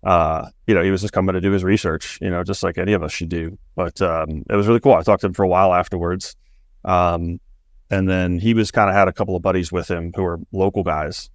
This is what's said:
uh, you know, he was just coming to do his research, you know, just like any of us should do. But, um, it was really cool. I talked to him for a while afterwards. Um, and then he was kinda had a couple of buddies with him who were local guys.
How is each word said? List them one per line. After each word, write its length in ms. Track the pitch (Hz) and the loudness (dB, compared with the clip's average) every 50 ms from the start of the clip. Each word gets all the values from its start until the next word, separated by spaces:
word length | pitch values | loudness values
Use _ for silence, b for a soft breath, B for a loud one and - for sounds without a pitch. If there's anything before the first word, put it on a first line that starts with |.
| - | 0
uh, 440 | 95 92 85 82 78 80 80 - - _ _ _ - | 2 2 4 4 2 0 -4 -6 -10 _ _ _ 2
you 80 | 110 | 2
know, 80 | 92 85 | 4 4
he 80 | 98 | 2
was 100 | 95 95 | 0 0
just 120 | 98 107 - | -2 -2 -2
coming 200 | - 98 95 92 | 0 0 0 0
to 80 | 92 | 0
do 100 | 85 98 | 0 2
his 120 | 98 98 90 | 0 2 2
research, 560 | 92 98 107 - 90 78 80 - - - - | 2 2 2 2 0 -4 -4 -6 -10 -14 -8
you 80 | - 101 | -6 -4
know, 140 | 90 87 90 | -4 -4 -4
just 180 | 82 98 - | -4 -6 -4
like 160 | - 90 85 - | -2 -4 -2 -2
any 160 | 92 95 104 | 0 0 0
of 80 | 95 | 0
us 100 | 80 76 | 0 -4
should 180 | - - 87 82 | -6 -6 -6 -6
do. 280 | 90 85 80 82 92 - - - _ | -4 -4 -6 -6 -10 -14 -20 -18 _
But, 240 | - 90 85 - - 98 | -4 -4 -4 -2 -2 -2
um, 400 | 90 82 82 80 78 78 76 - - | 0 0 -2 -2 -4 -6 -10 -6 -2
it 60 | - | 0
was 120 | 104 101 104 | 0 2 4
really 120 | 117 117 | 2 4
cool. 140 | - 139 123 | 6 6 4
I 80 | 85 | 4
talked 200 | 82 - 104 98 | 6 2 2 2
to 60 | - 98 | 2 -4
him 60 | 90 | -2
for 100 | - 101 | 0 0
a 40 | 92 | 2
while 260 | 90 90 95 95 90 | 4 4 4 4 4
afterwards. 640 | 90 90 - - 90 85 85 90 95 - - - _ _ _ - _ _ _ _ _ _ | 2 0 0 -4 -4 -4 -2 -4 -4 -8 -12 -18 _ _ _ -20 _ _ _ _ _ _
Um, 560 | - 92 90 90 87 85 85 85 85 87 90 _ _ - _ _ _ _ - _ _ | -2 0 2 2 2 0 -2 -4 -6 -8 -10 _ _ -20 _ _ _ _ -20 _ _
and 180 | - 98 95 92 | -2 0 0 2
then 300 | 92 92 92 90 90 85 | 0 0 0 0 -2 0
he 160 | 95 113 117 | 0 2 2
was 160 | 113 110 98 | 2 0 0
kinda 220 | - - 107 101 95 | 2 2 2 4 4
had 140 | 101 98 95 | 4 4 4
a 60 | 90 | 2
couple 220 | - 107 98 95 | -2 -4 -2 -2
of 60 | 90 | -2
buddies 300 | 80 95 92 92 87 82 | 0 0 0 0 -2 -2
with 180 | - 90 82 - | -4 -6 -4 -4
him 220 | 95 85 82 85 87 | -6 -6 -6 -8 -4
who 60 | - | -4
were 180 | 95 90 85 82 85 _ | -4 -4 -4 -6 -10 _
local 320 | - 95 92 98 95 107 92 | -4 -2 -2 0 0 -2 -2
guys. 480 | 82 78 76 76 76 - - - - - | -2 -2 -2 -4 -6 -8 -10 -16 -18 -20